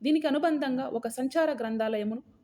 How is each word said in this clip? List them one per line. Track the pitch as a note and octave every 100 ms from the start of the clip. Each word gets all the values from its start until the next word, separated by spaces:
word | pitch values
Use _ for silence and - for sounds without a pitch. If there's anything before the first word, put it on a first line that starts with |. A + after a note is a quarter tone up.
దీనికి | B3+ D4+ D4+
అనుబంధంగా | C#4+ E4 D4+ C#4 B3+ C4+
ఒక | A#3 A#3
సంచార | A#3 C4 E4 D#4
గ్రంథాలయమును, | B3+ A3+ A3 A3 G#3+ G#3 A#3 - _